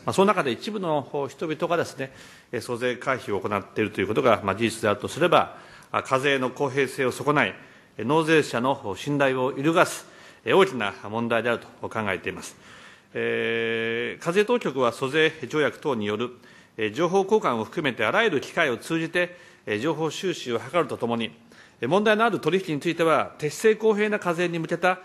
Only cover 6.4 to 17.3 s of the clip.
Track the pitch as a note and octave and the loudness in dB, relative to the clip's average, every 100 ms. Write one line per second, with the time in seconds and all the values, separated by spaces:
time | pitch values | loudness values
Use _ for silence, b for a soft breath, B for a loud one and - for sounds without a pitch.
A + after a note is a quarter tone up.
6.4 | B2+ - C#3+ C3+ C3 C3 B2+ A#2 C3+ D3 | 0 -2 -2 0 -2 0 -2 -2 0 2
7.4 | G#2+ - B B B - A2 D#3 D#3+ D#3+ | 0 -2 B B B -8 0 2 4 4
8.4 | - B2 B2+ C3+ A2 F#2 C#3+ C#3+ C#3 B2+ | 4 0 0 -2 -6 -8 -4 2 2 2
9.4 | B2+ C#3+ D3 E3+ D#3+ - - B B B | -2 0 0 4 2 0 -14 B B B
10.4 | A2 D#3+ F#3+ C3 G2+ F#2 G#2 A2 A#2 A#2 | 2 4 4 2 -4 -4 -6 -4 0 0
11.4 | A#2 A2 - - G#2+ A2+ G#2 F2+ F#2+ E2+ | 2 -2 -4 -12 -8 -4 -2 -2 -4 -8
12.4 | - - B B B B B - A#2 A2+ | -12 -18 B B B B B -6 -2 -2
13.4 | A2+ A2+ A2+ A2+ A2+ A2+ A#2+ F#2 E3+ F3+ | -2 -2 -2 -2 -2 -4 -6 -6 -2 0
14.4 | G#3+ A#3+ F3+ C3+ B2 - C3 D#3 D#3 D#3 | 2 0 0 0 0 0 0 2 2 0
15.4 | A2+ D3+ C3+ - D#3 A#2+ G#2 G#2 B2 - | -4 0 0 0 -2 -2 -2 -2 -4 -8
16.4 | B B B - A2 A2 E3+ G3 F#3+ | B B B -6 -4 0 2 2 2